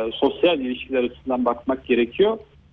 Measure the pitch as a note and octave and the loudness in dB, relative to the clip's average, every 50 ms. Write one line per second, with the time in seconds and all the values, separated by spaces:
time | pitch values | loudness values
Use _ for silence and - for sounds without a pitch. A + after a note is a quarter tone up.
0 | A2 A2+ A2 - - C3+ - - - F3+ F3 C#3+ C3 B2+ B2+ - - - C3 B2+ | -2 -4 -2 0 0 0 2 2 2 2 2 2 -2 -4 -6 -8 -6 -4 -2 -2
1 | B2 A#2+ - - - C3 B2+ B2 B2 A#2+ A#2+ - - - C3 B2+ - - B2+ A#2 | -2 -2 -4 -8 -6 -4 -2 0 0 0 -2 -2 -2 -4 -4 -4 -2 0 2 2
2 | A#2+ A2+ - - F#3+ G#3+ A3 A3 - - _ - _ _ | 2 0 2 2 2 2 2 0 -6 -14 _ -20 _ _